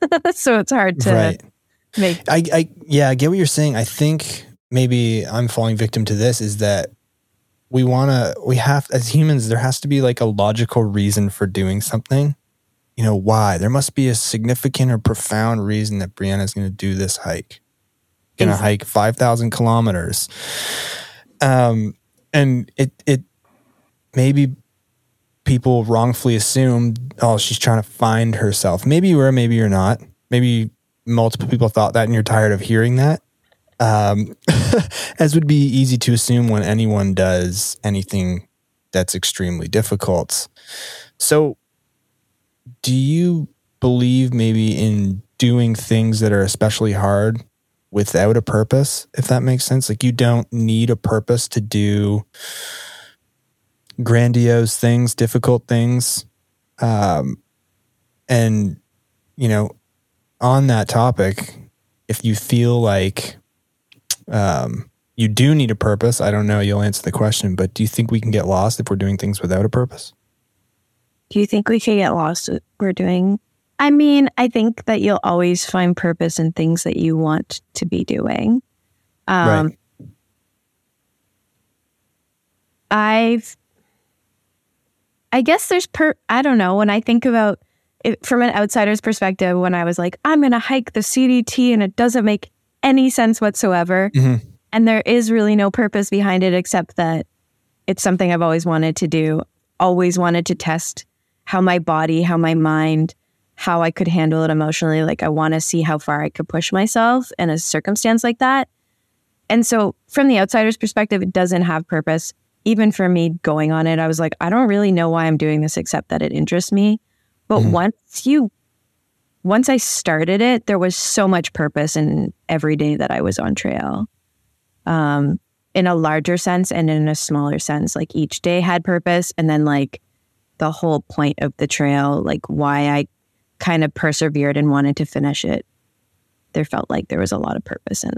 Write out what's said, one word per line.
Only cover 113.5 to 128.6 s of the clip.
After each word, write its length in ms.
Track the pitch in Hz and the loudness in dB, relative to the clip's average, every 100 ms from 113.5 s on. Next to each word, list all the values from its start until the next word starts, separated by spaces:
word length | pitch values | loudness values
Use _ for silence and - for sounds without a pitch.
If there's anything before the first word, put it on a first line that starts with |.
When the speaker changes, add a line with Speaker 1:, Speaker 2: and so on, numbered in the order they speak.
| 151 151 | 0 0
Speaker 1:
on 140 | 160 160 | 0 0
it, 100 | 160 | 0
I 80 | 160 | 0
was 140 | 160 | 0
like, 140 | 160 - | -2 -4
"I 100 | 170 | -2
don't 180 | 226 247 | 2 2
really 240 | 202 202 | 2 2
know 160 | 180 165 | 2 2
why 140 | 165 | 0
I'm 120 | 160 156 | 0 0
doing 240 | 156 151 | 0 0
this 140 | 151 - | -2 -4
except 340 | 156 160 - | -4 -6 -4
that 120 | 165 | -4
it 100 | 151 | -2
interests 380 | 151 151 175 - | -2 -2 -2 0
me." 300 | 196 208 220 _ _ _ _ - | 2 2 0 _ _ _ _ -2
But 140 | 214 | 2
Speaker 2:
Mm-hmm. 100 | 113 | 2
Speaker 1:
once 540 | 170 190 - _ - 247 | 2 0 -2 _ -6 0
you, 240 | 294 226 - _ _ _ _ _ _ _ _ | 2 0 -4 _ _ _ _ _ _ _ _
once 280 | 180 214 254 | 0 2 2
I 80 | 254 | 0
started 640 | - - - 156 165 196 | -2 -4 -2 0 0 2
it, 240 | 240 233 - | 2 0 0
there 120 | 196 | 0
was 160 | 180 | 0
so 320 | 170 - - 196 | -2 -4 0 2
much 280 | 180 165 | 2 -2
purpose 420 | - 151 - 156 160 | -4 -4 -2 -2 0
in 380 | 151 151 135 - - | 0 0 -4 -6 -6
every 260 | 160 151 156 | -2 0 0
day 180 | 151 147 | 0 -2
that 140 | 67 | -2
I 120 | 62 | -2
was 160 | 82 98 | -2 -2
on 160 | - | -4
trail, 520 | 69 - - 71 117 214 _ _ _ _ _ _ _ | -4 -4 -4 -4 -6 -8 _ _ _ _ _ _ _
um, 560 | - 160 147 143 143 170 _ _ _ | -4 -2 0 0 0 -2 _ _ _
in 140 | - 180 | -2 0
a 80 | |
larger 420 | 170 160 156 151 175 | 0 0 0 0 -2
sense 340 | 185 180 185 | 0 -2 -2
and 200 | - 160 | -2 0
in 180 | 156 151 | 0 0
a 60 | |
smaller 440 | 156 - 147 143 151 | -2 -4 -2 -2 -4
sense. 380 | - 147 160 - | -4 -4 -4 -4
Like, 180 | 156 | -6
each 280 | 156 151 - | -4 -4 -4
day 180 | 190 175 | -2 0